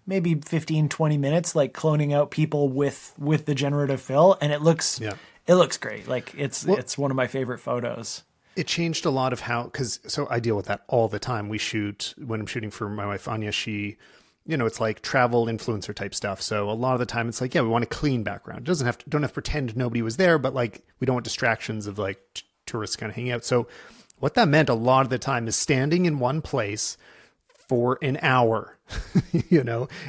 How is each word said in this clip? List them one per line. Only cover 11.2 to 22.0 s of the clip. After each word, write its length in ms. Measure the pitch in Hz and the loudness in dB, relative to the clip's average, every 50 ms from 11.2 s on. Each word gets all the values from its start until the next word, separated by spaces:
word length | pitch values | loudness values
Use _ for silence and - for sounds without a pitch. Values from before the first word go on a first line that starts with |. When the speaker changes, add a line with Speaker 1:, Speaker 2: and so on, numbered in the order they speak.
| - 127 120 107 104 | -4 -4 -4 -4 -4
Speaker 2:
We 100 | 104 110 104 | -4 -4 -4
shoot, 540 | - - - 110 101 104 101 - - - - | -4 -2 -2 -2 -2 -4 -6 -8 -10 -10 -10
when 220 | - 147 117 113 110 | -10 -8 -6 -6 -4
I'm 80 | 104 | -6
shooting 240 | - - 120 107 104 | -6 -6 -6 -6 -8
for 180 | - - 110 101 | -8 -8 -6 -6
my 160 | 107 104 101 | -6 -6 -4
wife, 220 | 101 101 95 - | -4 -6 -6 -6
Anya, 240 | 127 113 110 107 104 | -6 -4 -4 -4 -4
she, 460 | - - - 113 104 101 104 104 - - - - - _ _ _ _ _ _ | -4 -4 -4 -4 -4 -4 -6 -6 -8 -12 -20 -20 -20 _ _ _ _ _ _
you 100 | - 160 | -4 -2
know, 100 | 135 117 | 0 0
it's, 120 | 110 - - | 0 0 0
like, 220 | 113 110 107 - | -2 -2 -2 -4
travel 460 | - - - 131 123 117 120 120 117 | -6 0 2 2 4 4 4 2 2
influencer 460 | 113 113 110 - 120 110 101 - - 101 | 0 -2 -4 -4 -4 -4 -4 -6 -8 -8
type 200 | - 101 98 - | -8 -8 -8 -6
stuff. 260 | - - 101 95 - | -6 -6 -6 -6 -6
So 280 | - - 107 104 101 104 | -4 -2 -2 -2 -2 -2
a 40 | 110 | -2
lot 200 | 113 127 131 127 | 0 0 0 0
of 60 | 120 | 0
the 60 | 120 | 0
time 200 | - - 117 113 | -2 -2 -4 -4
it's 140 | 117 113 - | -4 -4 -4
like, 140 | 127 131 - | -4 0 0
yeah, 60 | 165 | 2
we 60 | 120 | 2
want 160 | 113 113 120 117 | 2 2 2 0
a 40 | |
clean 340 | - - - 151 147 127 117 98 | -2 -4 -2 -2 0 0 0 -2
background. 360 | 104 98 - - - 110 117 | -4 -6 -6 -10 -12 -12 -8
It 40 | 117 | -2
doesn't 200 | 160 180 147 123 | -2 0 0 0
have 120 | 120 - - | 0 -2 -4
to, 100 | - - | -6 -4
don't 140 | 151 147 147 | -2 -2 -2
have 80 | - | -2
to 20 | - | -4
pretend 420 | 151 - - - 151 135 117 107 | -6 -4 -4 -2 -2 -2 -4 -2
nobody 280 | 131 127 120 117 117 113 | -2 -2 0 0 0 0
was 140 | 113 117 | 0 0
there, 200 | 156 190 175 165 | 4 4 4 6
but, 160 | 143 123 131 135 | 4 2 0 0
like, 300 | 131 120 107 - - - _ _ _ | -2 -2 -2 -4 -10 -20 _ _ _
we 60 | 131 | 0
don't 100 | 127 127 | 0 0
want 80 | 123 - | 0 -2
distractions 640 | - - - 131 117 110 - - - 113 110 101 | -4 -4 0 2 2 2 0 -2 -6 -6 -6 -6
of, 100 | 101 98 | -6 -6
like, 220 | 104 | -4